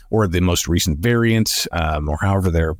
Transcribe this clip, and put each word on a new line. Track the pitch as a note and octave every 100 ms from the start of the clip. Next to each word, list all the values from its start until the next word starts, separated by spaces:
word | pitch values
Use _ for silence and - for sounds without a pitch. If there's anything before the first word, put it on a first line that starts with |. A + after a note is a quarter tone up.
| -
or | A2 G2+
the | F2
most | F2+ F2 -
recent | F2 - D2
variant, | A2+ A#2+ A#2 A2+ G#2+ - -
um, | E2+ D#2+ D2+ D2+
or | D2
however | G2 G2 F#2
they're, | E2 D#2+